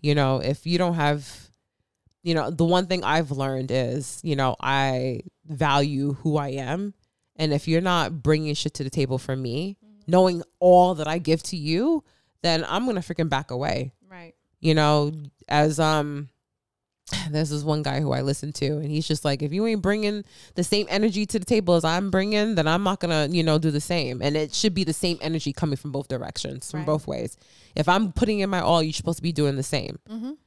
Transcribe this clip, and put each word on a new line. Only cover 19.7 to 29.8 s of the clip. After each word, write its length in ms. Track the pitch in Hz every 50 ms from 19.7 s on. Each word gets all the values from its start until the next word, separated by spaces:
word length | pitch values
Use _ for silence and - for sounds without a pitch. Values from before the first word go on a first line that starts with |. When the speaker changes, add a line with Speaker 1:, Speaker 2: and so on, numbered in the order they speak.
| 226 214 170
Speaker 1:
bringing 420 | 185 202 214 214 208 208 208 202 _ - - - - -
the 100 | - 180
same 220 | - - 208 214 -
energy 380 | - 202 214 226 185 196 214
to 120 | 196 - 226
the 60 | 185
table 300 | - 247 220 196 175 180
as 100 | 170 165
I'm 260 | 160 165 180 202 196
bringing, 440 | 180 190 190 208 214 208 208 220 226
then 120 | 175 156
I'm 160 | 156 160 180 202
not 160 | 185 196 190
gonna, 280 | - 170 165 156 151 143
you 120 | 170 175 160
know, 160 | 165 156 156
do 120 | 160 160
the 100 | 143 147
same." 420 | 147 - 175 175 143 131 127 127 -
And 140 | 143 147 156
it 160 | 156 143 -
should 180 | - - 220 180
be 120 | 156 190
the 100 | 160 160
same 240 | - - 180 170 -
energy 320 | - 151 160 165 - 147 139
coming 240 | - - 156 147
from 160 | 143 - 151 131
both 160 | 139 139 -
directions, 640 | 135 123 - - - - - 143 135 131 - -
from 100 | - 156
Speaker 2:
Right. 60 | 156
Speaker 1:
both 200 | 147 156 156 -
ways. 300 | - - 123 113 - - _ _ _ _ - - _ _
If 160 | - 151 175
I'm 200 | 180 196 220 190 165
putting 260 | - - 208 220 208
in 80 | 196 196
my 120 | 196 180
all, 220 | - - 170 170 160
you're 120 | 156 156
supposed 240 | - - - 170 -
to 40 | -
be 100 | 170 165
doing 240 | 147 151 143 139
the 60 | 139 139
same. 360 | - - 139